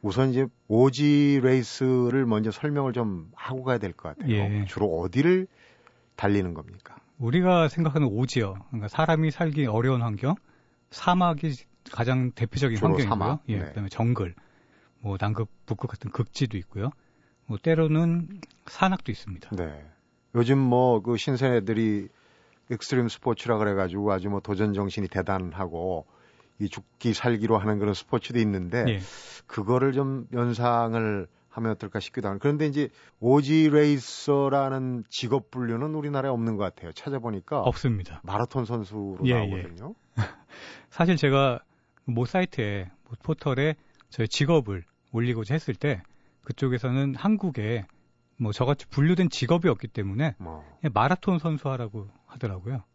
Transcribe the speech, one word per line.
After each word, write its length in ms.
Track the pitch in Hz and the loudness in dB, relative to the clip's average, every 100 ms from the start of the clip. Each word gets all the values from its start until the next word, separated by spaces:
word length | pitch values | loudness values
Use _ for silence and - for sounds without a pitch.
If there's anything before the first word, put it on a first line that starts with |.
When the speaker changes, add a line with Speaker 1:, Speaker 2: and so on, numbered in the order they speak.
Speaker 1:
우선 300 | 107 101 131 | -4 2 2
이제 140 | 123 135 _ _ | 2 0 _ _
오지 720 | 110 131 127 147 147 143 139 | 6 6 4 4 6 6 4
레이스를 800 | 127 131 117 - 131 127 123 131 127 | 4 4 2 -2 2 2 2 2 2
먼저 260 | 107 110 | 2 0
설명을 400 | 107 151 143 135 | -2 -2 -2 -2
좀 400 | 120 113 92 80 - | -2 -2 -4 -10 -14
하고 280 | - 131 | -10 -8
가야 140 | 127 120 | -2 -2
될 160 | 101 | -2
것 160 | 85 82 76 | -8 -12 -8
같아요. 160 | 175 107 | -2 0
Speaker 2:
예. 300 | 101 104 98 | 0 -2 -4
Speaker 1:
주로 320 | - 104 80 | 0 0 0
어디를 480 | 90 95 156 185 185 _ _ _ _ _ _ - | -2 2 4 4 0 _ _ _ _ _ _ -4
달리는 360 | 101 101 92 | 2 2 0
겁니까? 440 | 82 73 92 - - _ _ | -6 -12 -18 -20 -20 _ _
Speaker 2:
우리가 500 | 117 147 180 180 160 | 0 2 4 4 4
생각하는 380 | - 160 147 143 | 2 0 2 0
오지요. 440 | 104 127 - 104 95 - | 2 0 0 -2 -6 -10
그러니까 220 | 120 104 | -8 -8
사람이 420 | - 156 160 160 | -2 2 4 2
살기 340 | 143 165 147 135 | 0 -2 0 0
어려운 340 | 107 120 131 | 2 2 2
환경, 340 | 117 104 131 190 _ _ _ _ _ | 0 -2 -2 -2 _ _ _ _ _
사막이 640 | - - 180 175 160 165 131 - _ - | -4 2 4 4 2 -4 -6 -10 _ -16
가장 380 | - 120 131 127 | -4 0 2 0
대표적인 440 | - 117 - 139 110 | -2 -4 0 0 2
Speaker 1:
주로 140 | 101 | 2
Speaker 2:
환경이고요. 200 | 92 98 | 2 2
Speaker 1:
사막. 340 | 98 92 151 - | 2 0 -2 -2
Speaker 2:
예, 120 | 104 | -4
Speaker 1:
네. 60 | 78 | -4
Speaker 2:
그다음에 200 | 71 101 | -6 -8
정글, 480 | - 113 123 120 87 _ _ _ _ _ _ | -2 0 2 -2 -6 _ _ _ _ _ _
뭐 160 | 104 98 | -6 -2
남극, 300 | 104 107 110 - - | -2 -2 -6 -8 -10
북극 240 | 104 123 | -6 -6
같은 220 | - 110 | -8 -12
극지도 460 | - 113 - 131 104 | -4 -4 -2 -4 -4
있고요. 320 | 85 - 113 - _ _ _ _ _ | -8 -6 -6 -6 _ _ _ _ _
뭐 120 | 107 | -4
때로는 800 | - 160 160 156 170 170 165 196 - _ - | 0 2 4 4 2 0 -2 -10 -18 _ -20
산악도 440 | - 190 185 - | 0 0 0 -4
있습니다. 420 | 107 - 90 - 101 | -8 -8 -14 -10 -6
Speaker 1:
네. 300 | 82 73 73 _ _ _ _ 120 | -6 -8 -18 _ _ _ _ 0
요즘 220 | 120 135 | 4 4
뭐 420 | 131 123 127 117 | 4 4 6 4
그 140 | 98 117 | 2 -2
신생애들이 960 | - 127 135 120 98 110 113 104 98 _ _ _ _ _ _ | 0 0 2 2 2 0 2 0 -4 _ _ _ _ _ _
익스트림 360 | 120 - 127 120 | -10 -2 0 0
스포츠라 500 | - - 113 - 110 | -2 -4 -2 0 0
그래가지고 540 | 104 98 92 92 101 | 2 0 -2 0 0
아주 180 | 95 95 | 0 -2
뭐 120 | 101 | -6
도전 320 | - 98 104 | -4 -2 0
정신이 340 | 98 101 98 95 | 0 -2 -4 -4
대단하고 1000 | 98 92 98 90 82 92 82 90 87 76 _ _ _ _ _ | -4 -2 -2 -4 -8 -8 -6 -4 -6 -8 _ _ _ _ _
이 100 | 101 | -6
죽기 440 | - - _ 120 | -6 -18 _ -4
살기로 440 | 107 120 117 110 110 | 0 0 0 2 2
하는 220 | 101 104 | 2 0
그런 140 | 104 | 0
스포츠도 460 | 98 - 123 - 120 | -2 -2 -4 -2 0
있는데 460 | 107 98 90 120 120 | 0 0 -2 0 0
Speaker 2:
예. 120 | 101 92 - - - _ | -2 -6 -16 -18 -20 _
Speaker 1:
그거를 440 | - 101 127 135 | -8 0 2 2
좀 360 | 131 139 135 117 | 0 -2 -4 -6
연상을 960 | 123 120 117 120 117 117 113 110 101 90 _ _ | -2 -2 0 2 2 2 0 0 -2 -6 _ _
하면 220 | - 113 | -6 -4
어떨까 280 | 107 104 104 | -4 -6 -8
싶기도 300 | - - 104 | -8 -6 -6
하고. 100 | 98 | -2
그런데 260 | 143 147 151 | -2 0 0
이제 220 | 143 139 _ - _ | 0 -4 _ -20 _
오지 500 | 113 139 139 160 156 | 4 4 6 6 6
레이서라는 1300 | 147 147 143 123 - - 139 139 139 135 131 131 123 110 | 6 6 2 -2 -10 0 2 4 2 0 -2 -4 -6 -8
직업 420 | - 123 139 - | -8 -2 -2 -2
분류는 420 | 127 120 117 147 | -6 -4 -4 -4
우리나라에 380 | 156 147 143 135 | -6 -4 -4 -2
없는 240 | 123 113 107 | -2 -2 -2
것 80 | |
같아요. 280 | 98 - 85 | -4 -6 -16
찾아보니까 680 | 78 - 139 117 104 - 147 | -12 -8 -6 -6 -8 -6 0
Speaker 2:
없습니다. 600 | 120 120 135 107 90 76 | 0 0 0 -2 -4 -12
Speaker 1:
마라톤 420 | - 98 120 135 113 | -6 -4 -2 -2 -4
선수로 540 | 117 98 107 101 95 131 | -4 -6 -8 -8 -2 2
Speaker 2:
예, 60 | |
예. 20 | 123 | 2
Speaker 1:
나오거든요. 580 | 101 95 85 85 113 226 _ - | 0 -4 -8 -12 -16 -16 _ -4
Speaker 2:
<laughs> 760 | 107 - _ - - - - | -4 -6 _ -20 -20 -20 -20
사실 260 | - 170 170 | 0 2 4
제가 420 | 143 135 139 120 _ _ _ _ - | 4 4 2 0 _ _ _ _ -6
모 200 | 120 123 | -2 0
사이트에, 640 | 190 180 - 107 101 90 - _ | 0 -2 -2 -4 -4 -8 -14 _
모 60 | 117 | -14
포털에 520 | - 156 - 127 147 151 _ _ _ | -6 -4 -2 0 0 -2 _ _ _
저의 180 | - 110 | -4 -2
직업을 540 | - 143 165 110 98 87 _ _ | 0 4 4 4 -6 -8 _ _
올리고자 420 | 113 120 117 107 | -2 0 -2 -2
했을 220 | 151 - 104 | -4 -2 -4
때 260 | 151 110 - _ _ _ - | -2 -2 -6 _ _ _ -12
그쪽에서는 680 | - 135 123 127 127 139 127 | -2 0 0 -2 0 -2 0
한국에 720 | 202 214 190 131 107 117 95 _ _ _ _ _ | 0 2 0 -4 -4 -4 -6 _ _ _ _ _
뭐 140 | 113 | -4
저같이 360 | 101 127 139 - | 0 2 0 -2
분류된 420 | - 151 180 180 | 2 4 6 2
직업이 380 | - 123 170 170 | 0 2 4 4
없기 180 | 113 110 | 0 -2
때문에 460 | - 98 98 151 110 | -6 -4 -2 -2 -4
Speaker 1:
뭐. 240 | 90 80 73 - | -12 -14 -16 -6
Speaker 2:
그냥 120 | 156 | -2
마라톤 460 | 104 123 - - 175 | 2 2 2 0 0
선수 300 | 160 151 139 | 0 -2 -4
하라고 400 | 131 117 107 101 - _ | -4 -6 -8 -12 -16 _
하더라고요. 560 | - 117 95 92 131 - | -8 -8 -6 -6 -8 -8